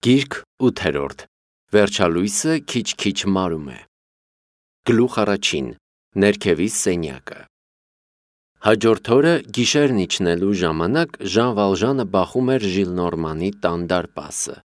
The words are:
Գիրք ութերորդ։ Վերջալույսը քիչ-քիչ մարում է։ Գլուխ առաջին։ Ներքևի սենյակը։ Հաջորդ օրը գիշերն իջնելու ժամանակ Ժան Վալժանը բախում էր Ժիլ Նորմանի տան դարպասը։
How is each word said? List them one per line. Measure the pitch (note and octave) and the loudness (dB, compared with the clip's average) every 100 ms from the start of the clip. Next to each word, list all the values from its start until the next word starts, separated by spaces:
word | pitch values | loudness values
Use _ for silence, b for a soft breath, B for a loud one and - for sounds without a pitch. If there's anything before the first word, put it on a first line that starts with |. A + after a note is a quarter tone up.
Գիրք | A#2 C3+ C#3 - - _ | 4 2 2 -10 -14 _
ութերորդ։ | B2+ - E2+ C#2+ C#2 - - _ _ _ _ | -2 0 -2 -2 -6 -10 -20 _ _ _ _
Վերջալույսը | G#2 G2+ - F2+ E2 G2+ G2+ D#3+ D#3+ | 2 2 2 0 2 0 -2 -2 -2
քիչ-քիչ | C#3+ B2 G#2 - G#2 G2 | -2 -6 -4 -4 -4 -2
մարում | G2+ F#2+ F#2 E2 | 0 0 0 -4
է։ | C#2+ B1 - _ _ _ _ _ _ _ _ _ - | -8 -14 -20 _ _ _ _ _ _ _ _ _ 0
Գլուխ | A#2 B2 | 2 2
առաջին։ | A#2+ G#2 G2 - D2+ B1+ - _ _ _ - | 2 0 0 -2 -4 -6 -12 _ _ _ 2
Ներքևի | G2+ G2+ G2+ D#2+ G2+ | 2 2 0 0 0
սենյակը։ | - G#2 F2 D#2+ B1+ - - - _ _ _ _ _ _ _ _ _ _ _ | -2 -2 -2 -4 -10 -16 -20 -20 _ _ _ _ _ _ _ _ _ _ _
Հաջորդ | G#2+ A2 A2+ A2 - | 2 4 4 2 4
օրը | A#2+ D#3 E3 A#2 | 4 4 2 -2
գիշերն | A2 A#2 D3+ C#3+ A#2 | -2 0 2 2 2
իջնելու | F2+ - F2+ E2+ G2 | -2 0 0 0 0
ժամանակ | G2 E2+ D#2+ E2+ C#3+ E3+ - | 0 0 0 0 0 -2 -4
Ժան | G2 F#2+ B2 | -2 0 2
Վալժանը | G#2 G2+ F#2 A2 C#3 G#2 | 2 2 2 0 0 0
բախում | F#2+ F2 B2+ B2+ | 0 0 0 0
էր | C3 G#2 | 0 0
Ժիլ | F#2 F#2 | 0 -2
Նորմանի | F2+ F2 E2 D#2+ D#2 F#2 | -2 -2 -2 -4 -4 -4
տան | G2+ F2 E2+ | -2 -2 -2
դարպասը։ | E2+ F2+ E2+ - - - - - _ | -2 -2 -4 -12 -12 -10 -10 -10 _